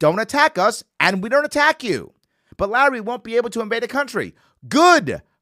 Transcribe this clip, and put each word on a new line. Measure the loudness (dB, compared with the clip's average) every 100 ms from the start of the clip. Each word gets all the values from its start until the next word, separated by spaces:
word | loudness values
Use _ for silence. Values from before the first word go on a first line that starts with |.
Don't | 0 0
attack | -4 0 0 2
us, | -2 -2 -14 _
and | 0 0
we | 0
don't | 0
attack | 0 0 0 0
you. | -4 -6 -6 _ _ _ _ -8
"But | -4
Larry | 0 0 0
won't | -8 -10
be | -4 -4
able | -2
to | -6
invade | -6 -6
a | -4
country." | -6 -4 -6 -8 _ _ _ -4
Good. | 4 6 6 2 -8 _ _